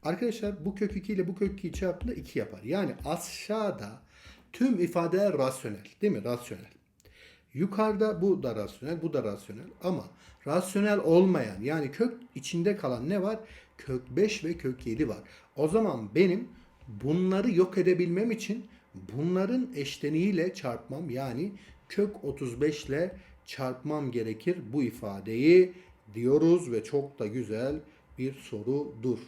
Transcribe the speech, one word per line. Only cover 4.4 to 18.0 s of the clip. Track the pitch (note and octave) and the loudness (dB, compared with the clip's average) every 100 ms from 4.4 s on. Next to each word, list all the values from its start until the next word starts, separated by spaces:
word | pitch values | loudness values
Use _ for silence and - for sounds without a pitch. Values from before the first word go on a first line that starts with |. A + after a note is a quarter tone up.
| _ | _
tüm | - C4 G#3 | 0 2 4
ifadeler | E3+ F3 E3+ F#3 G3+ D3+ | 2 2 2 4 4 4
rasyonel. | C3 C3 B2 G2+ - - | 0 0 -8 -10 -12 -2
Değil | G#3 | 0
mi? | B2+ | 0
Rasyonel. | A2 A#2+ - G2 - - _ _ - - - - _ | -2 -4 -6 -14 -14 -20 _ _ -20 -20 -20 -20 _
Yukarıda | C3 G3 G3 G#3+ G#3 G#3+ F3 | -4 -2 2 2 2 0 2
bu | G3 E3 | 2 2
da | C3 A2 | 0 -4
rasyonel, | G2+ - C3 E3 | -6 -8 -8 -4
bu | D#3+ | -2
da | D3 | -2
rasyonel. | A2 G2+ - G#2+ F3+ - | -2 -6 -10 -16 -16 -6
Ama | F3+ E3 G2 - - - - | -4 -2 -6 -18 -20 -14 -2
rasyonel | E3 F#3 G3+ G#3 G3+ | 0 0 2 4 4
olmayan, | - E3+ F#3+ E3 A2+ F#2+ | 6 8 8 4 0 -4
yani | A#2+ D#3+ C#3 | -2 -2 -2
kök | - B3 - - | 0 0 0 -12
içinde | - - E3+ E3+ - | -10 -4 0 0 0
kalan | C3+ B2 C3 | -2 -2 -2
ne | G3+ | 0
var? | F#3+ A3 - - - - | 0 -4 -8 -20 -20 -18
Kök | - B2+ B2 B2+ | -6 -6 -4 2
beş | G#3 - | 2 2
ve | D#3+ E3+ | -4 -4
kök | C3+ B2+ A#2+ | -4 -4 -6
yedi | A2 C#3 | -2 -2
var. | F#2+ - - - - | -2 -10 -20 -18 -2
O | D3+ | 2
zaman | G#3 G#3+ B2+ G#2+ | 2 2 -2 -2
benim | G#2+ F#3+ G3 B3 - - _ - | 4 4 4 -4 -14 -20 _ -16
bunları | G#2 B2+ E3 F#3 F#3+ A#3+ | -6 -2 2 2 2 2
yok | F3+ F#3 G3 | 4 4 4
edebilmem | F3+ E3+ | 4 4